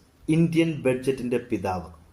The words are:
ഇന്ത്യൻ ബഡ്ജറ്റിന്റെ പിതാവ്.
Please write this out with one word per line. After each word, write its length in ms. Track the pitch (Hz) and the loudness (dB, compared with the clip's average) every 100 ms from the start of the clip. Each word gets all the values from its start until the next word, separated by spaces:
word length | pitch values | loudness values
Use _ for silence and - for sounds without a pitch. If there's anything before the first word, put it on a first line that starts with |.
| _ _ - | _ _ 0
ഇന്ത്യൻ 520 | 156 170 160 165 147 | 2 4 4 0 0
ബഡ്ജറ്റിന്റെ 560 | 127 127 135 131 120 120 | 0 0 0 -2 0 -2
പിതാവ്. 540 | - 104 95 92 87 - - | -2 -4 -2 -4 -8 -16 -20